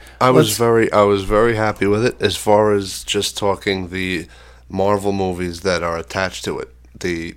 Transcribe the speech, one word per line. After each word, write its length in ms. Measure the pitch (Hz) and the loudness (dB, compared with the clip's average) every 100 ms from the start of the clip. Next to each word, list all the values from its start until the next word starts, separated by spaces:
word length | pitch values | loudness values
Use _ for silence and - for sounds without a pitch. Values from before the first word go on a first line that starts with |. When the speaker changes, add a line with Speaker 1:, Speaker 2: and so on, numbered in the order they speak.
| - - | -18 0
Speaker 1:
I 100 | 127 | 4
was 160 | 127 110 | 4 4
Speaker 2:
let's 80 | 107 | 2
Speaker 1:
very, 340 | 117 117 110 | 2 4 4
I 100 | 101 | 4
was 200 | 101 101 | 4 2
very 320 | 95 107 117 110 | 2 2 2 2
happy 320 | 107 107 98 | -2 0 0
with 180 | 104 123 | 2 0
it. 160 | - | 0
As 140 | 104 - | -2 0
far 380 | 107 104 107 | 2 4 4
as 300 | 104 95 - | 0 -2 -10
just 340 | - 104 98 - | -6 -6 -6 -4
talking 520 | 101 92 - 95 90 | -2 -2 -2 -4 -4
the 380 | 92 92 87 - - - - - | -6 -4 -4 -8 -16 -20 -20 -10
Marvel 420 | 95 98 104 101 | -2 0 0 0
movies 500 | 98 95 90 90 85 | -2 -2 -4 -6 -4
that 220 | 95 87 | -2 -2
are 140 | 85 82 | -2 -6
attached 480 | 82 98 95 - - | -6 -4 -4 -6 -8
to 140 | 71 | -8
it, 100 | - - - - | -10 -18 -20 -10
the 360 | 90 85 82 | -6 -6 -8